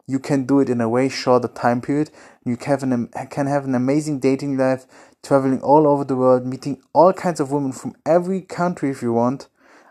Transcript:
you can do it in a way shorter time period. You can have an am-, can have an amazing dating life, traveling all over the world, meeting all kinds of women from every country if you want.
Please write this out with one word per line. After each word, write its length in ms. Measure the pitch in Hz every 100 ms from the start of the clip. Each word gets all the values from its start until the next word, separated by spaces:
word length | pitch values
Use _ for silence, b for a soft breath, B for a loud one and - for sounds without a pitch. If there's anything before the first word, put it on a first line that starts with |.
| -
you 120 | 135
can 260 | - 143
do 160 | 127 139
it 100 | 120
in 100 | 120
a 80 | 113
way 200 | 123 131
shorter 380 | - 135 123 117
time 340 | - 123 123
period. 280 | 131 143 151 B B B
You 120 | 127 117
can 140 | -
have 120 | 135
an 100 | 131
am-, 160 | 120 110 - 131
can 180 | - 139
have 200 | 143 135
an 80 |
amazing 460 | 123 127 147 151 139
dating 360 | 131 135 143 131
life, 300 | 131 131 - b b b
traveling 380 | - 139 135 127
all 260 | - 151 147
over 180 | 143
the 120 | 135 131
world, 300 | 127 127 127
meeting 340 | 131 147 131 _
all 180 | 143 175
kinds 280 | 190 185 160
of 120 | 135
women 200 | 143 139
from 220 | 127 - - 147
every 340 | 175 175 190
country 480 | - - 175 170 139
if 140 | 135
you 100 | 120
want. 360 | 117 120 143 - b b b b